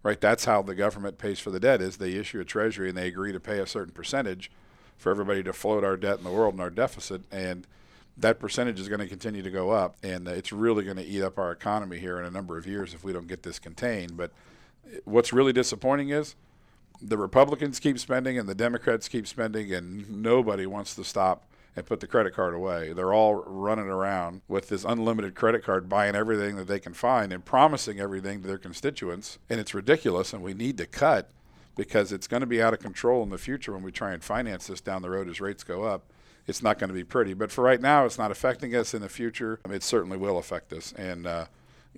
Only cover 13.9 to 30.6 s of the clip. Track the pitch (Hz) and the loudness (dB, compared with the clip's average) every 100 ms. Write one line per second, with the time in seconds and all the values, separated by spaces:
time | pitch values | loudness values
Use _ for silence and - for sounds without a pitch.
13.9 | 107 87 85 85 - - - _ _ - | -2 -6 -6 -8 -10 -20 -20 _ _ -20
14.9 | - - 110 117 123 135 123 120 110 131 | -16 2 4 6 6 6 6 2 2 2
15.9 | 143 139 147 147 - _ _ _ _ _ | 2 0 -2 -4 -8 _ _ _ _ _
16.9 | - 101 107 95 131 143 143 143 127 151 | -14 -2 0 6 8 8 6 -2 0 0
17.9 | 123 - 131 131 127 98 98 117 120 - | 0 0 0 0 -2 -2 0 0 2 2
18.9 | 113 - 120 104 - 113 110 104 90 87 | 0 0 -6 -4 -4 -2 -2 -4 -4 -6
19.9 | 101 101 104 113 127 110 98 95 101 98 | -10 -10 -2 4 4 4 0 -2 -6 -8
20.9 | - 95 101 92 87 _ _ _ - - | -10 -4 2 2 2 _ _ _ -10 -6
21.9 | 110 95 117 101 - 92 85 92 85 80 | -6 0 0 2 0 -2 -2 -2 -2 -4
22.9 | 87 92 107 107 101 - 95 101 110 98 | -2 4 6 6 4 -2 -4 -2 -2 -2
23.9 | 95 98 95 85 92 - 98 - 98 95 | -2 0 -2 -4 -8 -4 -4 -2 -4 -2
24.9 | 117 113 110 98 - 113 117 - 95 90 | 0 0 0 -2 2 4 4 2 0 2
25.9 | 101 101 101 110 107 101 101 92 98 87 | 2 2 2 0 0 0 -4 -4 -6 -6
26.9 | 85 123 127 101 90 - 131 151 143 113 | -2 2 2 0 -6 2 6 6 4 -4
27.9 | 101 101 95 98 101 92 95 92 - 139 | -4 -4 -4 -6 -6 -6 -8 -8 -4 -4
28.9 | 139 90 87 - - - 117 98 101 107 | -4 -6 -8 -10 -14 -6 -6 -4 0 4
29.9 | 160 113 90 92 107 90 98 | 4 4 0 0 -6 -8 -4